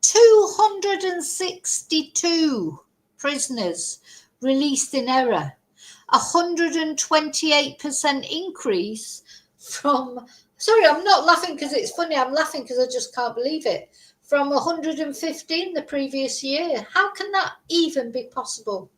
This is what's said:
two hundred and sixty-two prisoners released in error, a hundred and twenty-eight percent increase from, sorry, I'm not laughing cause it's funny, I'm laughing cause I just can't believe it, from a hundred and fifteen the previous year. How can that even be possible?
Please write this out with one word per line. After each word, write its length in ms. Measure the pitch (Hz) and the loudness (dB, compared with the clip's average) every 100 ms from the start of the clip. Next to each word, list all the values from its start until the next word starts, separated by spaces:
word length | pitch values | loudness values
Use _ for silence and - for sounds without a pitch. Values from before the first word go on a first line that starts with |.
two 460 | - - 466 440 403 - | 2 8 10 10 6 4
hundred 480 | 427 403 392 392 | 2 2 -2 -2
and 200 | 381 349 | -2 -4
sixty-two 1600 | 320 - 370 - - - - 311 302 - 349 339 320 254 170 147 _ _ _ _ | -6 -6 -6 -6 -6 -6 -2 -2 -2 -2 0 2 2 0 -4 -6 _ _ _ _
prisoners 800 | 277 285 - 254 190 170 - - _ - _ _ | -4 -2 -4 -2 -4 -4 -8 -10 _ -20 _ _
released 540 | 254 269 294 269 - | 0 2 2 0 -2
in 140 | 277 240 | -2 0
error, 440 | 262 254 202 147 - _ _ - - _ | 2 2 0 -2 -10 _ _ -20 -20 _
a 80 | - | 0
hundred 580 | - 339 349 349 339 302 | 2 0 2 0 0 0
and 220 | 311 302 | -2 -2
twenty-eight 800 | - 311 311 - 320 294 285 - | 0 2 0 -2 2 2 2 -4
percent 480 | 294 277 302 277 269 | -6 -2 0 0 -2
increase 920 | 311 370 359 - 196 196 220 - - _ - _ _ | -8 -8 -8 -2 0 0 -6 -12 -16 _ -20 _ _
from, 680 | - - 285 277 254 247 - - _ _ | -14 -6 0 0 0 -10 -16 -20 _ _
sorry, 280 | - 440 349 | 2 6 6
I'm 160 | 302 | 4
not 220 | 381 370 | 4 4
laughing 340 | 311 339 359 294 | 6 4 2 -6
cause 140 | 294 | -4
it's 180 | 285 202 | -2 -4
funny, 240 | - 339 302 | -4 -2 0
I'm 160 | 254 | 0
laughing 340 | 277 311 320 233 | 0 -2 -4 -8
cause 120 | 247 | -2
I 80 | 254 | 0
just 280 | 254 233 | -2 -8
can't 200 | - 240 | -4 -4
believe 320 | 233 247 311 294 | -2 -4 -2 -2
it, 240 | 185 - _ _ _ | -4 -4 _ _ _
from 300 | _ 285 277 | _ 0 2
a 80 | 277 | 0
hundred 380 | 302 330 302 311 | 0 -2 -4 -4
and 160 | 302 277 | -6 -6
fifteen 560 | 320 - - 320 381 | -6 -8 -6 -6 -4
the 100 | 330 | -6
previous 640 | 285 285 269 269 269 - | -6 -4 -4 -4 -4 -4
year. 420 | 269 277 339 269 208 | -4 -2 -2 -4 -4
How 200 | - 392 | 0 0
can 200 | - 403 | -2 -4
that 220 | 392 349 - _ | -2 -2 -6 _
even 440 | 330 330 277 240 | 0 2 0 -4
be 120 | 240 | -6
possible? 680 | 247 - 254 - 220 196 165 | -8 -10 -8 -8 -6 -8 -8